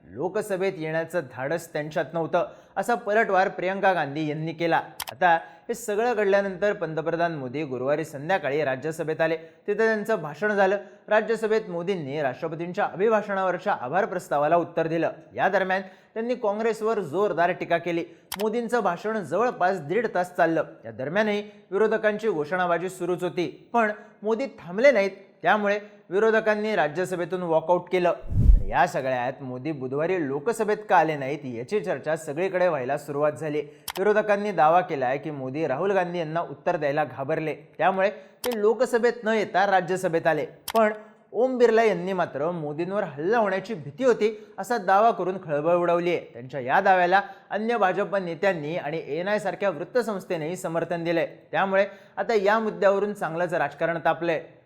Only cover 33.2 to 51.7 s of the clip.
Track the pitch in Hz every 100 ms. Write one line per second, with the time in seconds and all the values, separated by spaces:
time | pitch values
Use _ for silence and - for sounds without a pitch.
33.2 | 151 123 156 147 143 - - - 196 208
34.2 | 202 202 208 175 156 180 175 147 127 139
35.2 | 156 147 131 139 156 131 196 196 175 175
36.2 | 151 160 156 151 - 170 147 147 147 123
37.2 | 139 156 156 139 - - 165 190 196 208
38.2 | - _ - 208 208 226 254 240 233 226
39.2 | 214 220 185 175 202 190 175 185 180 165
40.2 | 165 156 - - - 226 214 214 - -
41.2 | _ 202 254 254 240 226 226 175 180 185
42.2 | 156 131 156 175 147 147 175 202 185 139
43.2 | 170 240 208 190 196 208 143 - 262 220
44.2 | 214 214 - - 190 240 190 196 226 208
45.2 | 175 190 165 147 160 175 175 170 175 156
46.2 | - 113 127 143 120 165 196 185 175 196
47.2 | 196 - - 202 226 233 190 180 202 196
48.2 | 175 160 196 175 147 170 139 160 131 151
49.2 | 185 208 190 170 202 151 175 247 226 196
50.2 | 180 175 151 180 175 165 165 170 165 165
51.2 | 147 - - 151 190